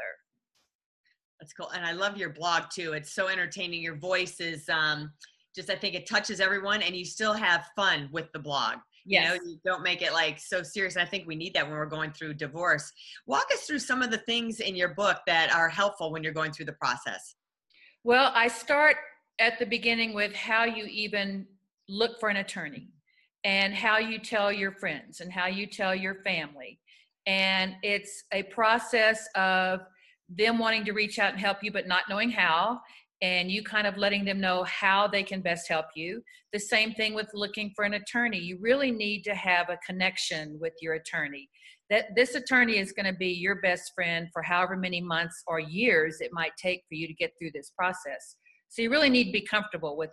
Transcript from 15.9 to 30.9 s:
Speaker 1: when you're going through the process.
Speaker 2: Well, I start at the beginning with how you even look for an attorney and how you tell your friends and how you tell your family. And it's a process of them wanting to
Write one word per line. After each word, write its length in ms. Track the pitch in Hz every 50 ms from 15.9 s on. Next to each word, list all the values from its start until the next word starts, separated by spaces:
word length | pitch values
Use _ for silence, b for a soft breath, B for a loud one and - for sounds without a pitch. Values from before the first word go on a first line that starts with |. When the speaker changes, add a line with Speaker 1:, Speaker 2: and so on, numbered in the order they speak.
| 202 - 170 160 156
Speaker 1:
when 100 | 160 156
you're 80 | 156
going 220 | 151 156 156 156 147
through 140 | - 156
the 100 | 147 147 -
process. 540 | - 160 120 120 - 123 101 92 - - - _ _ _ _ _ _ b b b b b b b -
Speaker 2:
Well, 260 | 233 240 254 269 - -
I 140 | 226 233
start 480 | 240 240 - - - 285 285 302 302 285 - - - - _ _ _ _ -
at 200 | 226 240 233 233
the 60 | 240
beginning 480 | 202 240 233 233 233 233 226 226 220 208
with 200 | 208 208 202 202
how 300 | - - 226 220 226 233
you 220 | 233 220 220 208
even 600 | - - 214 208 208 208 202 196 196 196 196 190 - _ _ _ _ _ _ _ -
look 320 | 196 208 226 233 233 -
for 80 | 220 214
an 80 | 202
attorney 500 | 196 196 - - 190 160 147 131 - - - - _ _ _ _ _ _ _ _ _ -
and 280 | 202 196 196 196 196 202
how 240 | 202 220 220 214
you 220 | 220 226 226 226 220
tell 340 | 220 - 240 214 202 202 202
your 180 | 196 196 196
friends 480 | 190 - 202 175 151 131 - - - -
and 100 | 170 180
how 180 | 180 185 180
you 200 | 185 190 196 208
tell 260 | 202 - - 202 190 190
your 220 | 190 190 190 196 190 -
family. 560 | 196 180 165 151 147 147 135 127 98 - _ b b b b b b b _ _
And 480 | 196 190 196 190 190 190 190 190 190 190 - -
it's 400 | 208 202 202 202 - - - - _
a 120 | 202 196 196
process 840 | - - - 220 220 226 240 233 - - 226 220 220 220 220 - - -
of 460 | 196 190 190 185 185 185 185 185 185 185 - b b b b b b _ -
them 280 | 180 180 214 226 233
wanting 280 | 226 226 220 226 226 208
to 80 | 214